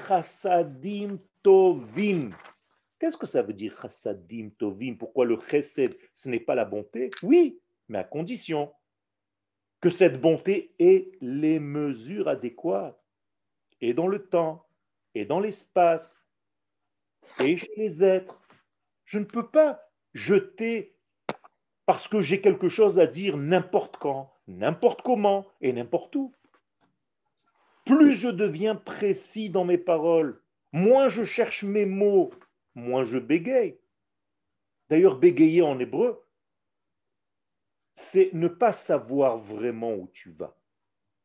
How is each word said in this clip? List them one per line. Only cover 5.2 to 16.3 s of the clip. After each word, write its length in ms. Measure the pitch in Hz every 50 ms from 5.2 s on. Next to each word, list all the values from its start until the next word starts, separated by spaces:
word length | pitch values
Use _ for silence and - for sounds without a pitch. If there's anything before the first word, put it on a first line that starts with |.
| 123
le 140 | 117 117 110
chesed, 580 | - - - 147 147 - - 147 131 113 - - _ _ _
ce 160 | - - 135
n'est 100 | 117 113
pas 140 | - - 135
la 120 | 123 110
bonté ? 440 | 98 101 104 104 - - 226 131 120 - - -
Oui, 360 | 202 302 359 339 262 - - _ _ _ _ _
mais 100 | - 107
à 60 | 98 -
condition 680 | - - 147 170 185 254 208 - - 160 147 147 147 _ _ _ _ _ _ _ _ _ _ _ _ _ _ _ _ _ _ _ _ _ _
que 80 | - 170
cette 280 | 165 - 185 160 135 131
bonté 540 | 139 165 160 160 - 190 202 - - - _ -
ait 320 | 170 180 190 185 185 - - _
les 380 | - 123 131 143 151 156 160 156
mesures 680 | 147 143 143 147 147 147 127 110 113 143 202 208 190
adéquates, 720 | 151 - - 120 117 - - - 165 190 196 185 139 - _ _ _ _ _ _ _ _ _ _ _ _ _ _ _ _ _
et 120 | 123 117 117
dans 140 | 147 170
le 180 | 185 202 202 196
temps, 400 | - - 170 165 160 156 165 _ _ _ _ _ _ _ _ _ _ -
et 120 | 107 101
dans 140 | 104 147 180
l'espace, 800 | 208 220 - - - - - 185 175 170 165 160 - - _ _ _ _